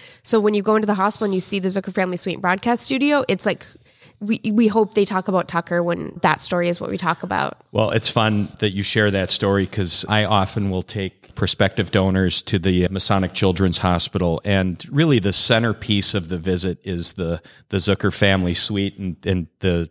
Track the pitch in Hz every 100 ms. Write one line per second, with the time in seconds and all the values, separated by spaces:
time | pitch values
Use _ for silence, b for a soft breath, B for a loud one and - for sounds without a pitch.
0 | B B - 226 214 208 196 214 214 202
1 | 196 214 214 190 180 202 190 185 190 185
2 | 185 180 - 170 185 185 240 240 - 262
3 | 285 294 - 190 214 180 - - b b
4 | b b 208 226 - 214 226 208 208 -
5 | 196 190 185 185 - 170 - 175 170 170
6 | 78 - 175 156 - 175 175 175 - 196
7 | 180 170 180 95 69 - _ 107 110 113
8 | - - 110 104 104 - 107 95 98 113
9 | 107 98 92 - 101 98 92 - 90 -
10 | - 107 107 104 95 - 101 92 87 107
11 | 95 - - - 101 - 98 - 95 104
12 | 95 95 92 - - 101 90 90 87 95
13 | - 101 92 - 98 87 95 85 92 87
14 | - 98 87 82 104 98 92 82 - 143
15 | 165 131 98 92 - 113 117 104 - 101
16 | 95 101 82 90 85 90 92 87 - 87
17 | 87 - 85 85 B B _ 98 - 95
18 | 104 - 101 95 87 85 - 104 98 -
19 | 98 85 104 92 80 _ 95 87 82